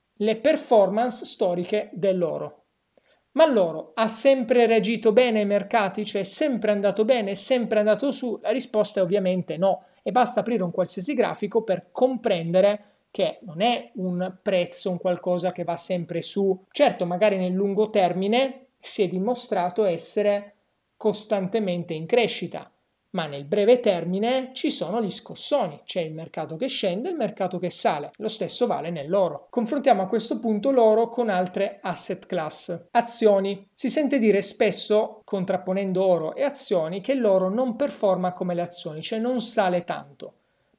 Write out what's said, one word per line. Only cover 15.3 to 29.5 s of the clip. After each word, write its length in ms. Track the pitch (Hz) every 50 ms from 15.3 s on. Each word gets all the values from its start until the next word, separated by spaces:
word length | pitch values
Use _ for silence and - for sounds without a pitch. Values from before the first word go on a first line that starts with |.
| 180 175 180 185 175
che 120 | - 170
va 140 | 170 170 165
sempre 420 | - - 185 180 170 - 165 170
su. 420 | 160 - - 202 196 196 185 190 - _
Certo, 360 | - - 294 247 - - 180
magari 320 | 170 180 180 214 214 196 190
nel 160 | 185 180 180
lungo 340 | 185 202 196 196 202 214 214
termine 800 | - 208 185 175 180 185 190 202 220 247 269 269 262 - - _ _ _
si 240 | - - - - 202
è 60 | 175
dimostrato 760 | 180 185 190 233 247 240 - - 214 190 175 180 180 - 214
essere 720 | 190 170 165 - - - 208 208 208 202 202 202 - - _ _ _ _ _ _ _ _ -
costantemente 960 | - 214 202 208 - - 214 196 190 185 - 226 214 185 175 175 165 - 165
in 100 | 156 165
crescita, 640 | 160 - 247 226 196 - - 185 165 - 156 151 - _ _ _ _ _ _ _ _
ma 160 | - 185 160
nel 180 | 151 143 143 143
breve 340 | 143 190 208 202 214 247 247
termine 720 | 240 214 185 175 165 175 180 196 214 240 254 262 262 254 -
ci 160 | - - 302
sono 320 | - - 180 156 185 240 226
gli 80 | -
scossoni, 720 | - - - - 139 - - - 294 277 220 170 143 - _
c'è 160 | - - 185
il 140 | 165 160 156
mercato 420 | 156 160 151 - 170 156 151 160
che 100 | 160 254 277
scende 400 | 269 - - 190 175 196 262 381
e 20 |
il 80 | 359 311
mercato 400 | 226 185 - - 196 180 196 175
che 100 | 180 175
sale. 420 | - - - 226 170 147 - - -
Lo 120 | - 208 220
stesso 380 | 214 - 185 165 - - 247
vale 220 | 220 165 139 143 170
nell'oro. 600 | 175 160 139 151 180 202 185 165 - - - -